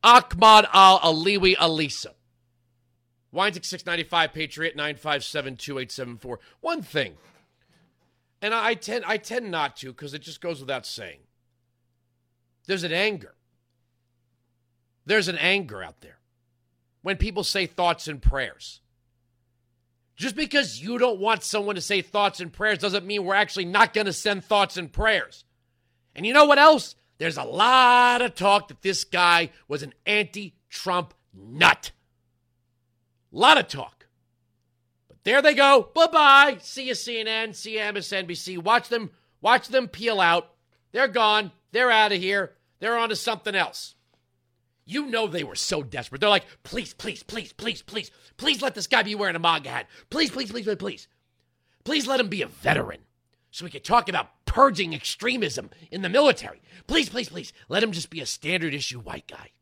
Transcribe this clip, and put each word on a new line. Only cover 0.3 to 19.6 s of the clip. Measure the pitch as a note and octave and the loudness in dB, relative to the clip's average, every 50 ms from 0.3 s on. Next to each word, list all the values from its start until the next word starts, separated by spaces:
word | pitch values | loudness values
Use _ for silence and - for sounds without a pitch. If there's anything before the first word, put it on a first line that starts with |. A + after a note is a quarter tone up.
| - E3+ G#3+ A3 G#3+ G#3+ G#3 - | 0 6 8 10 10 10 8 6
Al-Aliwi | - F#3+ F#3+ F#3+ F#3+ F#3 C#3+ E3 D#3+ D#3 E3 G3 G3+ G3+ F#3 F#3 F#3 | 6 8 8 10 8 8 4 2 0 2 0 0 0 2 2 2 2
Alisa. | - E3 E3 D#3+ D3+ D#3 C#3 - - - - - _ _ _ _ _ _ _ _ _ _ _ _ _ _ _ _ _ _ _ _ _ _ _ - | 4 2 0 0 -2 -4 -4 -6 -10 -12 -14 -18 _ _ _ _ _ _ _ _ _ _ _ _ _ _ _ _ _ _ _ _ _ _ _ -2
Weinzig | E3 F#3+ G#3 E3+ F3 - | 0 0 0 -2 -4 -10
six | - F#3 E3+ - | -10 -12 -10 -8
ninety-five, | F3+ E3+ E3+ D#3 - - E3+ D#3+ D3+ | -6 -6 -6 -6 -2 0 0 0 0
Patriot, | - D#3 D#3 D3 - D3+ D#3+ E3 - | -2 -8 -10 -10 -8 -8 -8 -6 -6
nine | D3 D3 D3+ D3 | -6 -8 -8 -8
five | A#2 - D#3 D3 C#3+ | -8 -6 -4 -4 -4
seven, | C3 - - D3+ C3+ C3+ C3 A#2 | -4 -6 -8 -8 -8 -8 -12 -12
two | - C#3+ C#3+ C3+ | -12 -10 -8 -10
eight | B2+ A2 | -10 -10
seven | - - C3 A#2+ A#2+ | -10 -12 -12 -12 -14
four. | A2+ - B2+ A#2+ A2+ _ _ _ _ | -16 -14 -14 -14 -14 _ _ _ _
One | - E4 E4+ D#4+ | -6 -6 -6 -6
thing, | F#3 - - D#3 B2+ F#2+ D#2 _ _ _ _ _ _ _ _ _ _ _ _ _ _ _ _ _ _ _ _ _ _ _ _ _ | -8 -6 -6 -6 -6 -6 -10 _ _ _ _ _ _ _ _ _ _ _ _ _ _ _ _ _ _ _ _ _ _ _ _ _
and | - G#3+ A3+ | -6 -4 -4
I, | A#3 G#3 A3+ | -2 -2 -2
I | A#3 | -4
tend, | A3+ - G3+ G#3+ A#3+ A#3+ | -4 -6 -8 -8 -8 -4
I | F3 A3 G#3+ | -6 -6 -6
tend | - - A3 B3 A#3 G3+ | -6 -8 -10 -8 -8 -6
not | E3+ D#3+ D3 C#3 - | -6 -6 -6 -6 -8
to | - - C3 | -12 -18 -18
'cause | A#2+ - D3 C#3+ C3+ | -18 -16 -16 -16 -16
it | D3+ | -16
just | - E3 D3+ - | -16 -18 -20 -12
goes | - E3+ E3 C3+ | -10 -10 -10 -10
without | C3+ C3 C#3 B2+ - | -10 -10 -10 -10 -10
saying. | - - - G#2 F2 D2 C#2 _ _ _ _ _ _ _ _ _ _ _ _ _ _ _ _ _ _ _ _ _ _ _ _ _ _ _ _ _ | -12 -16 -14 -16 -16 -18 _ _ _ _ _ _ _ _ _ _ _ _ _ _ _ _ _ _ _ _ _ _ _ _ _ _ _ _ _ _
There's | - G3 F#3+ | -8 -8 -6
an | E3+ E3 | -6 -6
anger. | D#3+ F3 G3+ A3 G#3 D#3+ - - _ _ _ _ _ _ _ _ _ _ _ _ _ _ _ _ _ _ _ _ _ _ _ _ _ _ _ _ _ _ _ _ _ _ _ | -4 -2 -2 -4 -4 -8 -14 -18 _ _ _ _ _ _ _ _ _ _ _ _ _ _ _ _ _ _ _ _ _ _ _ _ _ _ _ _ _ _ _ _ _ _ _
There's | C#3 G3+ A3 F#3 F3 | 0 0 0 0 -2
an | F3 | -4
anger | D#3 D3+ F3+ F#3+ G3+ F#3 B2 G#2 F#2+ | -2 -2 0 0 -2 -4 -8 -14 -14
out | F#2 D#2 D#2 _ | -14 -16 -18 _
there | - - _ _ _ _ _ _ _ _ _ _ _ _ _ _ _ _ _ _ | -20 -20 _ _ _ _ _ _ _ _ _ _ _ _ _ _ _ _ _ _
when | - F#3 G3 - | -8 -8 -2 -2
people | - A3 F#3 G#3+ E3+ | -2 -4 -2 -6 -4
say | - - G3+ F#3 | -2 -2 -2 -4
thoughts | E3+ _ - F3+ E3+ E3 - - D#3 | -4 _ 0 0 0 0 -2 -6 -12
and | D3 C3 | -12 0
prayers. | - - C#3 C3+ B2+ G2 C2 _ - - - _ _ _ _ _ _ _ _ _ _ _ _ _ _ _ _ _ | 0 0 0 0 -6 -6 -10 _ -20 -20 -20 _ _ _ _ _ _ _ _ _ _ _ _ _ _ _ _ _